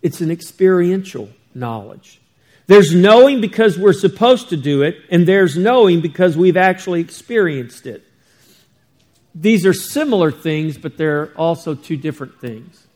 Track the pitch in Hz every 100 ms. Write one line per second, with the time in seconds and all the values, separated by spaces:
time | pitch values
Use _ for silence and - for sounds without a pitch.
0 | 170 - 165 170 - _ 185 180 175 190
1 | 190 123 104 _ _ 127 123 113 101 98
2 | _ _ _ _ _ _ - 202 165 175
3 | 190 226 269 269 202 - 220 175 202 190
4 | 196 - 233 254 - 160 135 139 147 147
5 | _ 175 170 196 185 151 196 254 208 170
6 | 160 147 180 156 185 175 185 185 190 175
7 | 170 - - 233 180 139 117 - 131 107
8 | _ _ _ _ _ _ _ _ _ _
9 | _ _ _ 160 190 220 185 - - 277
10 | 302 214 160 - 165 156 156 139 160 -
11 | 156 147 151 - 165 165 160 147 - 156
12 | 151 147 131 _ 123 113 - _ _